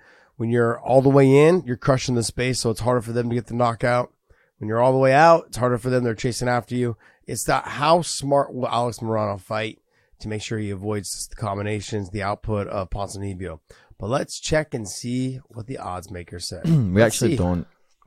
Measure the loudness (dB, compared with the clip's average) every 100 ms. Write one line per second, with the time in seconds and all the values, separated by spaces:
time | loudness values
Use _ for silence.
0 | _ _ _ -6 0 2 2 0 4 6
1 | 8 8 8 8 8 4 0 -4 0 0
2 | 2 -2 -2 -2 -2 -2 -2 -2 0 0
3 | -2 -4 -2 -4 -4 0 0 0 0 0
4 | -2 _ _ _ _ -10 -4 2 4 4
5 | 4 8 8 6 2 -2 -2 0 0 0
6 | 0 -4 -6 -4 -2 -2 -2 -4 -4 -4
7 | _ _ -12 -8 -2 -2 -4 -2 2 2
8 | 0 -6 0 0 0 -4 -2 -2 -2 -4
9 | -4 -2 -2 -6 -6 -6 -6 -10 _ _
10 | _ -14 -8 -8 -6 -6 -6 -6 -4 -6
11 | -6 -10 -12 -8 -6 -4 -4 -6 -6 -8
12 | -6 -6 -6 -6 -4 -4 -4 -6 -6 -8
13 | -8 -8 -10 -8 -10 -12 _ -20 _ -10
14 | -4 -4 -4 -8 -2 -2 -2 -8 -10 -10
15 | -6 -4 -4 -8 -16 -16 -12 -10 -10 -10
16 | -12 -14 -14 -12 -12 -4 2 2 4 4
17 | 4 4 0 2 0 -2 -4 _ _ _